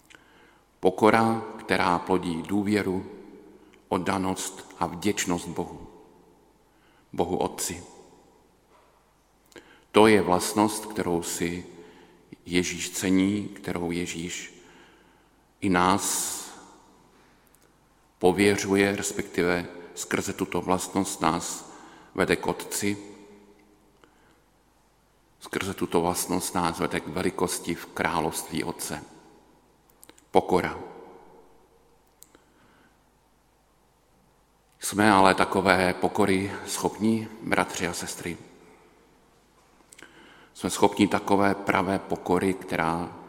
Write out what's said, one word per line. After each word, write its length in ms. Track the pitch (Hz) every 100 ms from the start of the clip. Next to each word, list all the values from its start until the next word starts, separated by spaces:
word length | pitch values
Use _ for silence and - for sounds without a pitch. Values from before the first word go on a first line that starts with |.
| _ - _ - - _ _ _
Pokora, 640 | 92 - 110 113 113 113 - -
která 400 | - 95 95 85
plodí 440 | - 92 87 82
důvěru, 640 | 80 101 101 104 92 92 - - - - - - - - -
oddanost 840 | 98 87 98 92 95 - - - -
a 80 | 85
vděčnost 640 | 85 101 101 92 87 85
Bohu, 380 | 80 82 82 - - - - _ _ _ _ _ _ _ _ _
Bohu 240 | 71 87 90
Otci. 480 | 92 - - 87 - - - - _ _ _ _ _ _ _ _ _ _ _ _ _ - - - _
To 140 | 107 110
je 160 | 104
vlastnost, 640 | 85 90 - 107 107 - -
kterou 360 | - 90 85
si 440 | - - 87 87 - - - - - - _ - -
Ježíš 440 | 90 85 87 -
cení, 580 | - 95 95 95 104 98
kterou 420 | - 90 87 85
Ježíš 720 | 87 87 85 87 - - - - - - - _ _ _ _ _ _
i 80 | 101
nás 680 | 90 92 101 - - - - - - - - - _ _ _ _ _ _ _ _ _ _ _ _ _
pověřuje, 760 | 92 90 101 98 98 98 101 101
respektive 720 | - - - - 87 87 87 - -
skrze 380 | - - 95 98
tuto 280 | - 95 90
vlastnost 600 | 90 92 - 95 92 -
nás 520 | 80 85 - - - - - - -
vede 220 | 98 87 85
k 100 | 82
Otci, 520 | - - - 101 101 - - - - - - _ _ _ _ - _ _ _ _ _ _ _ _ _ _ _ _ _
skrze 340 | - - 95
tuto 260 | 95 87 85
vlastnost 540 | 85 87 - 90 -
nás 240 | 90 85 85
vede 220 | 82 85
k 80 | 80
velikosti 640 | 87 90 - 87 - 87
v 120 | 82 -
království 760 | - 80 85 78 - - 80
Otce. 400 | 85 - - 76 - - - - _ _ _ _ _ _ - - _
Pokora. 480 | 95 - 90 80 - - - - - - - - - _ _ _ _ _ _ - - _ _ _ _ _ _ _ _ _ _ _ _ _ _ _ _ _ _ _ _ _ _ _ _
Jsme 340 | - 98 107
ale 220 | 98 95
takové 600 | 92 92 98 95 92 92
pokory 580 | - 90 - 98 95 101 95 -
schopni, 600 | - 87 - 110 113 110 -
bratři 440 | - - 90 - 87
a 60 |
sestry? 440 | - 90 - 87 82 - - - - _ _ _ _ _ _ _ _ _ _ _ - - - - - -
Jsme 160 | - 92
schopni 380 | - 101 - 98
takové 460 | 98 - 98 101
pravé 440 | 95 - 98 95 95
pokory, 560 | - 87 - 90 95
která 600 | 92 - 82 82 85 87 -